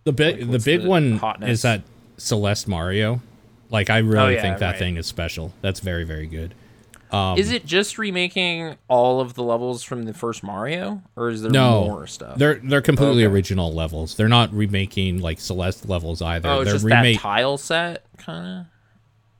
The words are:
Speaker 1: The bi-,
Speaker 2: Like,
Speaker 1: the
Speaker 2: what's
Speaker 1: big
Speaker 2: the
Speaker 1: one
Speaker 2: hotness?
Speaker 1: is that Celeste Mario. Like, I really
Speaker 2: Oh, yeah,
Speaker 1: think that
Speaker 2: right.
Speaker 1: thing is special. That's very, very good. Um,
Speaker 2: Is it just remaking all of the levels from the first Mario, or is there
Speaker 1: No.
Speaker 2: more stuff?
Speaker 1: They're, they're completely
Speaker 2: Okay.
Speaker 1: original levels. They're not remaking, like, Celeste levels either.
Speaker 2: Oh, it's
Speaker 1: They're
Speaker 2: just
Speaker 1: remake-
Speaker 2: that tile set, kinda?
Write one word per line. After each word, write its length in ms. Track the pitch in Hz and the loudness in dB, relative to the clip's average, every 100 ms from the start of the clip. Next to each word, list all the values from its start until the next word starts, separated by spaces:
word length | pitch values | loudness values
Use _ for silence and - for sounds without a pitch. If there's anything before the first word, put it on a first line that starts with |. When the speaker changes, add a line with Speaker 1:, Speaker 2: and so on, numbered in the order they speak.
| 156 | -2
Speaker 1:
The 80 | |
bi-, 120 | 131 156 | 2 2
Speaker 2:
Like, 80 | - | 0
Speaker 1:
the 60 | 120 | -2
Speaker 2:
what's 160 | 123 120 | 0 2
Speaker 1:
big 180 | 170 | 2
Speaker 2:
the 40 | 175 | 4
Speaker 1:
one 300 | 180 139 107 | 4 4 0
Speaker 2:
hotness? 320 | 110 101 107 | -2 -4 -2
Speaker 1:
is 120 | 117 | 0
that 180 | 123 104 - - _ - | 2 0 -4 -20 _ -12
Celeste 540 | - 110 101 104 - | -4 0 0 0 -2
Mario. 520 | 87 85 98 110 123 - _ _ _ - | -4 -2 0 0 -2 -6 _ _ _ -4
Like, 200 | 110 101 | 0 2
I 80 | 110 | 4
really 220 | 110 107 | 4 4
Speaker 2:
Oh, 100 | 131 | 4
yeah, 120 | 123 | 2
Speaker 1:
think 180 | 98 98 | 0 -2
that 120 | 92 | -2
Speaker 2:
right. 80 | 95 | -2
Speaker 1:
thing 160 | 90 85 | -4 -4
is 100 | - | -6
special. 480 | - 82 - 87 - | -6 -6 -6 -10 -6
That's 200 | 98 92 | -6 -4
very, 240 | 98 85 80 | -4 -4 -6
very 200 | 78 80 | -8 -8
good. 280 | 80 82 - - - _ - - | -10 -10 -14 -20 -20 _ -20 -6
Um, 260 | 101 95 175 | -2 0 0
Speaker 2:
Is 140 | 208 | 0
it 140 | 240 151 | -2 -2
just 320 | 175 202 - | -2 -2 -4
remaking 800 | 214 180 180 190 180 170 160 - - | -4 -2 -2 -2 -4 -4 -8 -10 0
all 320 | 127 123 127 | 2 4 2
of 140 | 127 | -2
the 100 | 127 | -4
levels 400 | 120 117 123 123 | -2 -2 -2 -6
from 200 | - 123 | -8 -8
the 100 | 113 | -8
first 280 | 107 120 110 | -8 -8 -6
Mario, 580 | 98 98 120 170 190 208 - - | -8 -8 -6 -6 -6 -10 -12 -6
or 120 | 117 | -4
is 120 | 110 | -4
there 100 | 110 | 2
Speaker 1:
No. 320 | 135 127 110 104 | 4 6 4 2
Speaker 2:
more 220 | 98 78 | -4 -12
stuff? 300 | - 58 120 | -16 -10 0
Speaker 1:
They're, 240 | 147 147 | 2 2
they're 180 | 131 139 | 0 0
completely 440 | 143 135 139 123 107 | 4 4 4 6 4
Speaker 2:
Okay. 80 | |
Speaker 1:
original 400 | 98 92 95 85 | 4 2 0 -2
levels. 420 | 80 80 78 80 - | -2 -4 -4 -6 0
They're 140 | 107 | 4
not 240 | 120 117 | 6 4
remaking, 680 | 104 107 98 95 - 92 90 | 0 0 0 -2 -2 -2 0
like, 200 | 85 82 | -4 -6
Celeste 460 | - 92 90 - - | -6 -4 -4 -4 -4
levels 320 | 90 80 82 | -4 -4 -6
either. 260 | 82 85 85 | -4 -4 0
Speaker 2:
Oh, 120 | 139 | 0
it's 40 | 101 | 2
Speaker 1:
They're 60 | 101 | 2
Speaker 2:
just 100 | 110 | 4
Speaker 1:
remake- 320 | 120 120 107 | 6 6 4
Speaker 2:
that 40 | |
tile 360 | 104 107 131 139 | 0 0 0 -2
set, 480 | - 165 170 170 _ - | -2 -2 -2 -8 _ -20
kinda? 520 | - 165 175 185 165 _ _ _ _ _ _ _ | -14 -12 -10 -12 -14 _ _ _ _ _ _ _